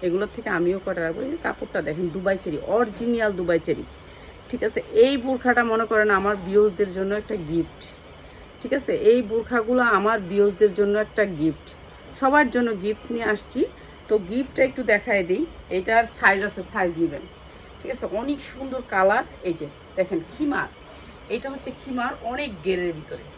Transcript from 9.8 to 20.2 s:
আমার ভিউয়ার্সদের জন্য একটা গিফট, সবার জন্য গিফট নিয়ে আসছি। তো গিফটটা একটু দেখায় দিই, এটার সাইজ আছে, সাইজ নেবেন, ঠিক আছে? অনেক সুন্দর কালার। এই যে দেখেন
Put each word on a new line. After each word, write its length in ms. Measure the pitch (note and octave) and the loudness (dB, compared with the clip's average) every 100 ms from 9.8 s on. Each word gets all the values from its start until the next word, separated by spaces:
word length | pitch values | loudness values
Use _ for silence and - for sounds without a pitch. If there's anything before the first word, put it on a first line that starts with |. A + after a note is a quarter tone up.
| A#3+ G3+ | 4 4
আমার 200 | G3+ A3 F#3 | 4 2 0
ভিউয়ার্সদের 420 | G3+ G3+ G3 G#3 F#3+ | 2 2 6 2 4
জন্য 160 | G3+ G#3 G#3+ | 2 2 0
একটা 180 | - G3+ E3 | 0 0 2
গিফট, 280 | D#3+ - - - - - - - | 0 0 -10 -20 -20 -20 -20 -2
সবার 280 | C4+ D4 C#4+ A#3+ | 4 4 4 2
জন্য 140 | A#3+ G#3 | 0 -2
গিফট 220 | G3 G#3+ - | -4 -6 -6
নিয়ে 140 | A#3 A3+ | -4 -2
আসছি। 280 | G#3 - B3 F4 - - - - | -2 -4 -4 -4 -4 -20 -20 -2
তো 60 | A3 F3 | -2 0
গিফটটা 320 | A#3 C4+ - C4 | -4 -4 0 0
একটু 120 | C4 A3+ | 0 0
দেখায় 300 | G#3 A3+ G3+ F3 | 0 2 0 0
দিই, 140 | F#3+ E4+ - - F3+ | 0 -2 -6 -6 -4
এটার 280 | F#3 A3+ A3+ - | 2 2 2 2
সাইজ 220 | A3+ G3 G3+ | 2 2 0
আছে, 120 | G3 F3+ | -4 -8
সাইজ 180 | G#3+ F#3 D#3+ | -2 -2 0
নেবেন, 220 | E3 C#3 - - - - - - | -2 -2 -14 -20 -20 -20 -20 -14
ঠিক 100 | - - | -10 -8
আছে? 100 | - F#3+ | -6 -4
অনেক 200 | B3+ C#4+ - | -4 -6 -8
সুন্দর 300 | - C4+ B3+ A#3+ | -12 -10 -8 -4
কালার। 320 | G3+ F#3+ A3 - - F#3 | 2 4 4 0 -6 -6
এই 60 | D#3+ | -6
যে 80 | D3 - - - | -8 -12 -14 -4
দেখেন 220 | F#3 F#3 | -2 -2